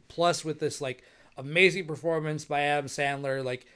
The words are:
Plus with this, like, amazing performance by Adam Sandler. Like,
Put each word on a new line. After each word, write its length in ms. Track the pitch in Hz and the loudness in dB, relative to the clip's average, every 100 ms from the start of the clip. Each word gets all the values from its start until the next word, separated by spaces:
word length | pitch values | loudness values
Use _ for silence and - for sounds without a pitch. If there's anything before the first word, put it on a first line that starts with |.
| - | -12
Plus 360 | - 170 165 156 | 0 2 2 -2
with 160 | 147 | -4
this, 200 | 147 - | -4 -4
like, 200 | 135 127 - _ - - | -6 -8 -12 _ -20 -14
amazing 480 | 135 160 185 170 160 | -2 4 6 4 -4
performance 580 | 147 156 165 156 151 - | -4 -2 -2 -2 -4 -2
by 160 | 143 | 0
Adam 240 | 147 147 139 | 2 2 0
Sandler. 560 | - 143 139 139 135 | -2 -2 -2 -2 -2
Like, 220 | 127 127 - | -2 -6 -10